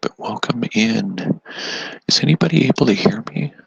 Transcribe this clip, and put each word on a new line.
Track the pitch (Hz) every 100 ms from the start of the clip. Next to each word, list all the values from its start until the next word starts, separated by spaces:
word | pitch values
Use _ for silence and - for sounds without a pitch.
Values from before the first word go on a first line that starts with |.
But | - -
welcome | - 110 - 120 117
in. | 110 110 113 98 95 - - - - - - - - _
Is | -
anybody | - 156 170 160 -
able | - 131
to |
hear | 101 - - -
me? | - 147 -